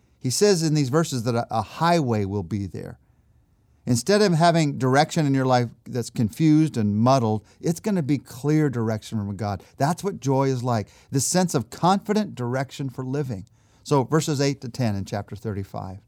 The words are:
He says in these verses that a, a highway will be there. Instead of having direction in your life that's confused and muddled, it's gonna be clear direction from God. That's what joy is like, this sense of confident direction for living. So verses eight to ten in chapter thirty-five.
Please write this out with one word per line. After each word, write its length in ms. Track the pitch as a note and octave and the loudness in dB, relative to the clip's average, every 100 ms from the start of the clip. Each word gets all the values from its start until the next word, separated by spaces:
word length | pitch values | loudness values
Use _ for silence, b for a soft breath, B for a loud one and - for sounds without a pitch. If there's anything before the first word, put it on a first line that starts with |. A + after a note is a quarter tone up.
| _ _ | _ _
He 120 | C3 | -4
says 320 | - G#3 F3+ | 2 4 4
in 100 | D#3+ | 2
these 160 | D3+ B2+ | 2 2
verses 360 | D#3 D#3+ C3 | 2 0 -2
that 100 | A#2 | -2
a, 120 | A#2 - | -2 -2
a 100 | A2+ | -4
highway 640 | G#2 - E3 F3 B2+ G#2+ | -4 -2 2 2 2 0
will 200 | G2 G2+ | -2 -4
be 220 | E2+ G#2 F#2+ | -4 -6 -6
there. 320 | G#2 F2+ F2 _ _ _ _ _ _ _ _ | -10 -14 -16 _ _ _ _ _ _ _ _
Instead 380 | - A#2+ - G#3 | -2 0 2 4
of 100 | G#3 | 4
having 460 | D#3+ E3+ E3 D3 C3+ | 4 4 4 2 0
direction 480 | C3 C3+ D#3+ F3 D3 | 2 4 2 2 2
in 80 | |
your 100 | C3+ | 2
life 240 | B2+ B2+ A#2 - | 2 2 0 -8
that's 240 | - B2 A#2 | -10 -8 -6
confused 680 | - A2 - D#3+ D3+ D#3 A#2+ | -2 -2 2 4 4 4 0
and 180 | G#2 G#2 | 0 2
muddled, 480 | B2 C3+ A2+ G#2+ - b | 4 4 2 -2 -6 b
it's 200 | D#3+ E3+ | -6 -4
gonna 220 | G#3+ F#3+ | -2 -2
be 140 | C#3 C#3 | 0 -2
clear 540 | - - D3 D#3 D3+ | -4 -6 0 2 2
direction 480 | A2+ A2+ A2 - A2+ | 0 -2 -4 -6 -6
from 180 | G2+ G2 | -6 -4
God. 260 | G#2 F#2+ b b | -4 -6 b b
That's 260 | C#3 E3+ | -2 -2
what 180 | G3+ - | -4 -4
joy 280 | C3+ C3+ C3+ | 0 0 0
is 140 | B2+ | -2
like, 260 | B2+ A2+ G2 b b | -2 -2 -4 b b
this 160 | C3+ - | -2 0
sense 280 | F3+ F#3 | 0 0
of 140 | C#3 A2 | -2 -4
confident 640 | - F3 G3 - G#3+ F#3+ | -2 0 0 0 -2 -4
direction 540 | A#2 B2 C3 C3+ - C#3 | -6 -4 -4 -6 -8 -10
for 160 | C3 | -8
living. 400 | B2+ C#3+ C3 F#2+ - b b b | -6 -6 -6 -8 -12 b b b
So 220 | - C#3+ | 0 0
verses 360 | A#2 D#3 D#3+ C3+ | 2 0 0 0
eight 220 | C#3+ C3+ | 0 -2
to 80 | A2+ | -8
ten 240 | - A#2 | -4 -2
in 100 | G2 | -2
chapter 320 | F#2+ G#2 - G#2 | -6 -8 -8 -10
thirty-five. 600 | A2+ G2 G2 G#2+ G2 F#2+ | -8 -8 -8 -10 -12 -14